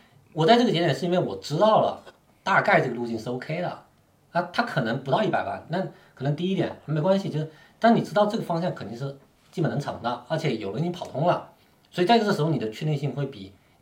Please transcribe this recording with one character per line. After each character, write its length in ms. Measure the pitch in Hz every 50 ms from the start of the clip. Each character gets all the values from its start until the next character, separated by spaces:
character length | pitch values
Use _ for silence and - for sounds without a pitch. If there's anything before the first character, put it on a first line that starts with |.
| _ _ _ _ _ _ -
我 100 | 156 160
在 140 | - 233 240
这 60 | 247
个 60 | 220
节 100 | 165 165
点 140 | 175 156 135
是 120 | - 180
因 40 | 175
为 80 | 180 180
我 180 | - - -
知 200 | - - - 143
道 240 | 160 202 220 220 -
了， 220 | - - - - - - - _ _ _ _ _ -
大 180 | 196 196 170
概 200 | - - 196 160
这 80 | 143 131
个 60 | 117
路 120 | 117 120
径 120 | 117 113 110
是 120 | - 123
OK 320 | 123 127 - - 156 170 180
的。 220 | 165 - - - _ _ _ _ _ _ _ _ _ -
啊， 100 | 170 180 180 -
他 100 | - 233
可 180 | - - 151 117
能 200 | 110 120 139 -
不 80 | -
到 120 | 156 196 220
一 60 | -
百 160 | - 104 95
万， 200 | 98 98 98 - -
那 120 | 156 185 185 147 - - - _ _
可 80 | - 131
能 140 | 143 147
低 140 | 156 175 190
一 40 | 190
点， 220 | 175 - - - - -
没 160 | - 151 156
关 180 | 151 190 196 196
系， 120 | 190 165
就 80 | - 151
是 120 | 156 - - - - - _ -
当 180 | - 226 233
你 60 | 175 -
知 100 | - -
道 140 | 208 208
这 100 | 208 -
个 60 | 208 156
方 180 | - 170 165
向 140 | 180 170 -
肯 120 | - 104
定 120 | 98 117 117
是 180 | 139 139 139 - _ _ _ _ _ _
基 120 | - - 160
本 80 | 120
能 100 | 113 143
成 220 | - - - - 110
的， 220 | 117 123 - - -
而 80 | 160
且 200 | 151 - 147 117
有 160 | 107 98 98 104
人 80 | 113
已 20 | 165
经 100 | 175 175
跑 140 | - -
通 200 | - - 123 156
了， 240 | 175 147 - - - - _ _ _ _ _ _ _
所 140 | - - 180
以 20 |
在 120 | 196 233 226
这 60 | 208
个 60 | 208 -
时 100 | 151 151
候 80 | 165
你 80 | - 113
的 100 | 110 107
确 160 | - - 160
定 100 | 151 151
性 160 | 139 147 135 120
会 120 | 143 139
比 260 | 120 - 101 95 95 - _ _ _ _ _